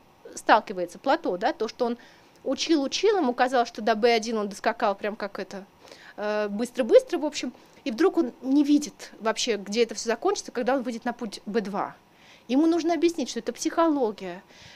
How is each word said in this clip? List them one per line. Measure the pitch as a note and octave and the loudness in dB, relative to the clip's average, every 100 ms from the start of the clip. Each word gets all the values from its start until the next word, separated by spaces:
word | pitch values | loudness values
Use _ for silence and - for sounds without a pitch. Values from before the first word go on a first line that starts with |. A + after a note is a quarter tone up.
| _ _ - - | _ _ -18 -6
сталкивается, | - C#4 D#4 F#3 F3 - | 4 4 4 -6 -6 -4
плато, | C4+ E4 C4+ F3+ | 0 0 0 -2
да, | A#3+ | -2
то, | - A3 | -2 -6
что | - A#3+ | -2 -4
он | A#3+ - - _ _ | -4 -10 -20 _ _
учил, | - C#4 - D#4+ | -6 -4 2 2
учил, | C4+ - G4+ G4+ | 2 0 2 4
ему | C4 | 2
казалось, | A#3+ B3+ B3+ B3 | 2 2 2 0
что | - | -2
до | A3 A3 | 0 4
Б | A#3 | 4
один | A#3 A3 A3 | 4 0 -4
он | G#3 | -4
доскакал | G3 A3+ G#3+ G#3+ G3 | -4 -4 0 -2 -2
прям | G#3+ G#3+ | -6 -6
как | G3+ - | -8 -8
это, | F#3+ G3 G3 _ - - - - | -10 -12 -16 _ -20 -20 -18 -8
э, | G#3 G#3+ G#3 | -4 -2 -2
быстро-быстро, | G3+ A#3+ - A#3 A4+ C5 D#4+ | -2 -4 -2 6 6 6 0
в | D4 | -4
общем, | - C4 - - - C#4 | -4 -8 -10 -20 -12 -8
и | |
вдруг | A3+ F4+ E4+ | 2 2 2
он | E4+ - | -2 -4
не | C4 C#4 C#4+ | 2 4 6
видит | D4 G3 - - - | 4 2 -10 -20 -6
вообще, | A3 A3 B3 G3+ | -4 -2 -2 -4
где | F#3+ G#3+ | -2 0
это | A3+ A3 | 0 -2
все | A3+ | -4
закончится, | A3 F#4 G4+ - | -2 -2 -2 -6
когда | B3 A#3 C#4 | -4 0 0
он | |
выйдет | A#3+ A3+ A#3+ | -2 -6 -8
на | |
путь | A#3 A#3 - G#3+ | -6 -10 -10 -6
Б | G#3+ | -4
два. | G3 F#3+ C3 - _ _ - - - | -4 -4 -6 -8 _ _ -20 -20 -2
Ему | C4 E4 | 2 4
нужно | E4+ D#4+ | 2 0
объяснить, | E4 E4 E4+ A#3 | 0 0 0 -6
что | A#3 | -6
это | - | -8
психология, | - D#4 - E4 C#4+ A3 G3 F#3+ F3 - - - | -6 -4 2 2 2 0 -2 -10 -12 -16 -20 -20